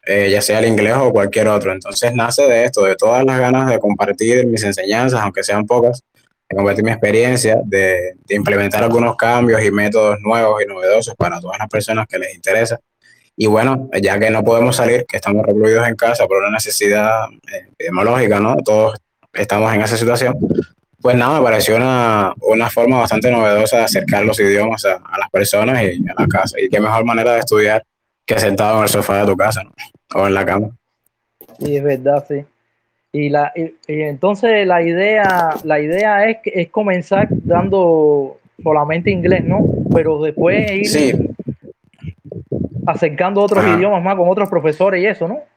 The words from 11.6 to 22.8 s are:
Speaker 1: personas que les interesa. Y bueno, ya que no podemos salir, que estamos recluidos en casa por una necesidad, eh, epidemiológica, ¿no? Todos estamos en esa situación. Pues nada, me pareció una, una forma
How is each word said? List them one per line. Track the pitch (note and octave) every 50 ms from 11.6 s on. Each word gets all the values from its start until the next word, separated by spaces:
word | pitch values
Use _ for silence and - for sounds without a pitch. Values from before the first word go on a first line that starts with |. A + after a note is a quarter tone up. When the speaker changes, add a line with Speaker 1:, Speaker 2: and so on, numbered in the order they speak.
| G#2+ G#2+
Speaker 1:
personas | - A2 G2+ - A2 A2 A2 -
que | - -
les | F#2 - -
interesa. | F2+ - G2 F#2+ A2+ A2+ A2+ A#2 - _ _ _ _ _ _ _ _ _ _ _ -
Y | G#2+ G#2+
bueno, | G#2 G#2+ A2+ C3 C3+ B2+ C3 - - F#2+
ya | G2+ G2 G2 G#2
que | G#2+ A2
no | A2 A2 G#2+
podemos | A2 A2+ A#2 A#2+ B2 B2
salir, | C3 A#2+ A#2 A#2 - - _
que | -
estamos | G2 - G2+ G2+ G#2+ A2
recluidos | - G2+ G#2 G#2+ A2 A2 A2+ A#2+ A#2+
en | A2+
casa | G#2+ A#2+ A#2 A#2+ A#2 A2+ F#2+
por | G2 G2
una | G2 G2+
necesidad, | G#2+ A2 - G#2+ G2+ - G#2 G2+ G2+ G#2+ G#2 A2 A2 A2 A2 - - - _ - -
eh, | - - -
epidemiológica, | _ _ - - - F2+ G2+ A2 A#2+ C3 B2+ G#2 G#2 G2+
¿no? | G#2 A2 B2 D3
Todos | - - G#2+ G#2+ A2 A2 G#2+ - _ _ _ _ _ _
estamos | _ - G#2 - - G#2 A2 A2+ A2+
en | G#2
esa | G#2+ G#2+ A#2
situación. | A2+ A#2 A2+ A#2+ A#2+ C3 B2 B2+ - - - - - - - _ _ _ _ _ _
Pues | - B2+ A#2+
nada, | B2 A#2+ B2+ D3+ D#3
me | B2+
pareció | A#2+ A2+ G#2+ F#2+ - A2 A2+
una, | B2 C3 C3 B2 A#2+ A2+ A2 G#2 G2+ F#2 - -
una | - G2+ A2 A2 A#2 A2+
forma | - B2+